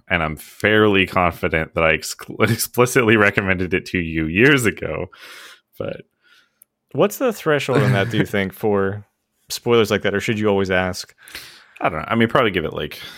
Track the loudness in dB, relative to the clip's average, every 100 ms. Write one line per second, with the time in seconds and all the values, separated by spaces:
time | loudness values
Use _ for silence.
0 | _ -2 -2 -6 -14 -4 2 4 4 4
1 | 2 2 0 0 -2 -2 -2 0 2 2
2 | -2 -14 -14 -2 0 0 -2 0 2 4
3 | 4 6 4 2 0 -2 0 -2 -2 -4
4 | -4 -4 -2 2 4 4 2 -2 -6 -8
5 | -8 -12 -20 -20 -20 -20 _ _ -10 -10
6 | -16 _ _ _ _ _ _ _ _ -2
7 | -2 0 -4 -4 -2 -2 0 0 2 2
8 | 0 -2 -2 -2 -4 -4 -2 0 0 -4
9 | -10 _ _ _ _ -10 0 2 2 0
10 | 0 -2 -2 -2 0 0 0 0 -2 -4
11 | -12 _ -20 -20 -20 -20 -20 -6 -4 -4
12 | -4 0 2 2 0 0 -4 -6 -10 -12
13 | -18